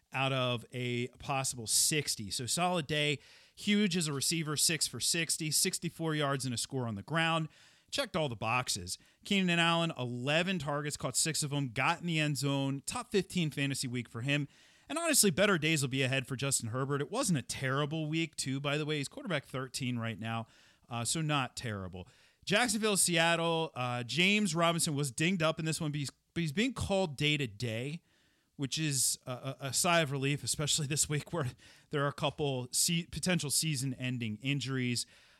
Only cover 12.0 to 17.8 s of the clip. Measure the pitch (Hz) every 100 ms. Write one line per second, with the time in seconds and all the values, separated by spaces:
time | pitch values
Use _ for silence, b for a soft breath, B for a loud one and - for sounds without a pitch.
12 | 175 160 151 135 139 139 139 139 - 254
13 | 226 202 - 185 160 143 139 131 131 123
14 | 117 117 135 147 139 B B B - 294
15 | 339 285 208 156 208 175 156 160 135 135
16 | 127 135 123 131 139 - 113 127 135 143
17 | 143 226 247 151 - - 131 135